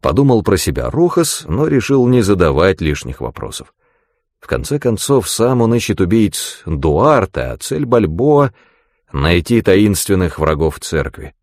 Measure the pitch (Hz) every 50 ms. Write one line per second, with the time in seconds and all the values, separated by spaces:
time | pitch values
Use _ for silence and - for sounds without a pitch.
0 | - - 131 104 143 139 127 110 95 - 101 90 - - 73 - 60 62 - 143
1 | 170 175 170 180 165 151 - - - - 76 107 151 160 151 135 110 - 139 135
2 | 123 120 127 127 110 92 101 92 87 80 69 69 82 95 95 - 90 78 73 71
3 | - 60 64 - 62 58 - - - 57 - - - _ _ _ _ _ _ _
4 | _ _ _ _ _ _ _ _ _ - - 60 58 - 139 147 - 123 113 -
5 | - - 143 131 98 - - - 110 123 131 123 117 113 117 120 107 - 104 -
6 | 95 87 98 113 110 98 - - - - - - - - 80 73 69 80 73 78
7 | 113 151 151 131 98 - _ - 64 64 - - - - 135 151 147 127 120 120
8 | 107 85 80 85 123 147 151 143 143 131 - _ _ _ _ _ _ _ _ _
9 | _ _ - 69 69 78 85 87 82 - 117 113 107 - 92 98 104 104 101 82
10 | - - 98 92 92 85 73 - 76 76 78 71 80 78 76 - - - - 78
11 | 71 - - - - 76 _ _